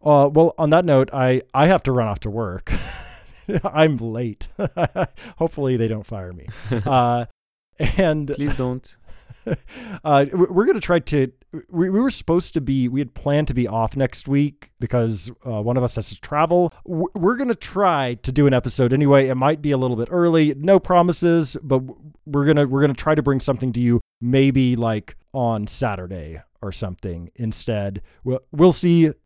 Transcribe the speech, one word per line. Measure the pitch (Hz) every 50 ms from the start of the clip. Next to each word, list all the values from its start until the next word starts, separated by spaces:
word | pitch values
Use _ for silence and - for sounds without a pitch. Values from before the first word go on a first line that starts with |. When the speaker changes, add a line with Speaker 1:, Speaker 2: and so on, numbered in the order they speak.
| -
Speaker 1:
Uh, | 151 147 143 139 143 147
well, | 156 165 170 - -
on | 165 151
that | 151 170 180
note, | 170 143 131 131 - -
I, | 139 131 127 127 131 - _ -
I | 131 147 170
have | 190 175 -
to | 135
run | 131 123 117 110
off | 101 -
to | - 110
work. | 101 113 113 95 90 92 - - - - - - - - - - - -
<laughs> | - - - - _ - 208 165 -
I'm | - - 156 160 160 143 117
late. | 113 117 110 117 123 117 104 _ - - - -
<laughs> | 202 - _ 180 170 - _ 196 180 - _ - - 226 190 -
Hopefully | 160 165 - - 143 131 127 120
they | - -
don't | 110 107 101
fire | - 110 98 92 90 90
me. | 87 - - - - - -
Speaker 2:
<laughs> | 131 117 101
Speaker 1:
Uh, | 151 135 127 120 120 120 120 120 - - _ _ _ _ _ _ _ _ _
and | 147 143 - - 190 165 156 156 147 135 143
Speaker 2:
Please | 139 143 147 -
don't. | 131 127 127 127 127 - - - _ _ - - - _ _ 127 _ _
Speaker 1:
<laughs> | 226 180 - _ - - 262 247 226 202 165 _
uh, | 156 147 139 143
w-, | 139 - 185 175 -
we're | 185 175 220
gonna | 269 381 220
try | - - 175 170
to, | - - 151 147 131 131 _ _ _ _ - 156 - _
we, | - 165 175 190
we | 190 208
were | 247 269
supposed | - - - - 160 175 180 - -
to | 165
be, | 135 117 135 135 127 123
we | 123 135
had | 147 123 _
planned | - - 143 143 147 151 -
to | 123
be | 127 123 104
off | 107 113 113 110 -
next | 135 135 123 - - - -
week | 139 143 147 147 - _ - _ _ _
because, | - - - 123 117 113 113 98 82 123 120 _ _
uh, | 131 113 107
one | 104 117 123 131
of | 123
us | 120 -
has | 123 107 -
to | 104 -
travel. | - - 151 147 160 160 175 175 180 165 _ - -
W-, | - 180 160 165 - _
we're | 208 165 190 247 240
gonna | 277 247 226
try | - - - - 185 202 190 170 143 139 123 123
to | - - 135
do | 127 147 147 139
an | 131
episode | 123 120 127 113 - 131 120 127
anyway. | 139 151 139 139 139 135 131
It | 131
might | 127 131 143 160 151
be | 147 147
a | 143 131
little | 127 123 123
bit | 110 117 -
early. | 175 180 170 170 165 165 156 151 143 139
No | 147 180 196 185
promises, | - - 180 175 175 180 165 - - 170 170 170 156 - - 143
but | - 139 131 131 131
w-, | 131 - - - 151 - _ _
we're | 151 143 143 143
gonna, | 147 156 147 143 131
we're | 131 139
gonna | 143 147 135
try | - - 156 156
to | 151
bring | 131 139 139 135
something | - - 135 107 127 131 117
to | 123
you | 123 120 120 117 - _ _ _
maybe, | 120 120 127 135 139 139 127 135 131 123 123
like, | 117 117 113 110 107 95 - - - _ _ -
on | 135 123 117 113 107 104 107
Saturday | - - 139 117 101 92 92 90 95 90 76 78 82 - - _ _ _
or | - 101
something | 92 - - 95 90 - - 95 87 85 85 85 _
instead. | - 117 110 107 - - - 113 104 101 101 98 101 - - _ _ -
We'll, | 123 127 131 _ _
we'll | - 143 170 185 170
see. | - - 175 170 170 165 151 156 _ _